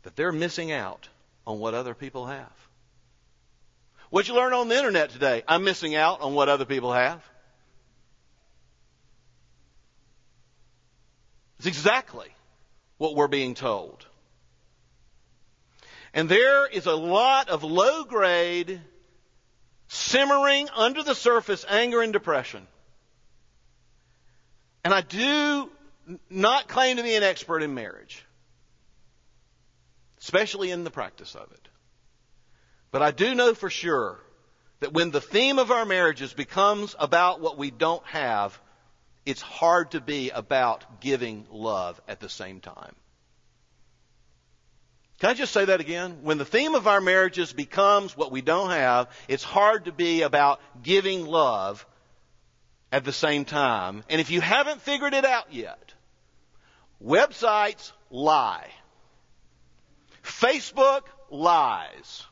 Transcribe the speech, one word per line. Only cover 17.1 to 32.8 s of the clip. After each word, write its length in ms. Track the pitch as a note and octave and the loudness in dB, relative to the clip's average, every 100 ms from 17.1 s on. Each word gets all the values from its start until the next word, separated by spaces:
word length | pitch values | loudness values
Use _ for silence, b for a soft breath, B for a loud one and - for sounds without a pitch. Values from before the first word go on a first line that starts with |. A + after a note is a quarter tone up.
| F#3+ B3+ C4+ C4+ | 2 4 2 0
of 140 | D#3+ | -4
low-grade, 1160 | D#3 E3+ A3 D#4+ C4 A3+ F#3+ F3 F3 F3 F3 F#3 D#3 _ _ _ _ _ _ _ _ _ _ | 0 2 2 2 -4 0 2 2 0 -2 -6 -10 -16 _ _ _ _ _ _ _ _ _ _
simmering, 840 | - - B3+ C#4 C#4+ C#4 C#4 C#4+ A3+ | -8 0 2 4 4 4 2 0 0
under-the-surface 880 | A3+ C#4+ D4 B3+ A#3+ A#3 G#3 F#3+ - | 0 0 -4 0 2 2 0 -6 0
anger 340 | G#3 A#3+ A#3 | 0 2 0
and 120 | A3+ | 0
depression. 520 | G#3 E3+ C#3+ A#2+ G#2+ F#2+ _ _ _ _ _ _ _ _ _ _ _ _ _ _ _ _ _ _ _ _ _ | -2 0 -2 -2 -14 -20 _ _ _ _ _ _ _ _ _ _ _ _ _ _ _ _ _ _ _ _ _
And 100 | E3+ | 0
I 80 | G3 | 0
do 680 | D3+ F3+ C4 D4 D4 C#4+ C#4 - - - - | 0 -4 0 0 0 -2 -6 -16 -20 -20 -18
n-, 120 | F3 _ | -18 _
not 380 | F#3+ G#3 C4+ - | 0 2 2 0
claim 300 | B3 B3+ B3 | 0 2 2
to 60 | |
be 120 | A#3 A3 | 0 2
an 80 | |
expert 380 | G3 F3 - E3 | 2 -2 -4 -4
in 120 | D3+ | -2
marriage, 500 | C3 G#2 - - - _ _ _ _ _ _ _ _ _ _ _ _ _ _ _ _ _ _ _ _ | -6 -10 -14 -20 -20 _ _ _ _ _ _ _ _ _ _ _ _ _ _ _ _ _ _ _ _
especially 500 | - F3+ G#3 G3+ F#3 | -2 0 0 -4 -6
in 120 | F3 | -6
the 80 | E3 | -8
practice 440 | C#3 G2+ - - - | -10 -10 -12 -20 -20
of 160 | - | -20
it. 160 | _ _ _ _ _ _ _ _ _ _ _ _ _ | _ _ _ _ _ _ _ _ _ _ _ _ _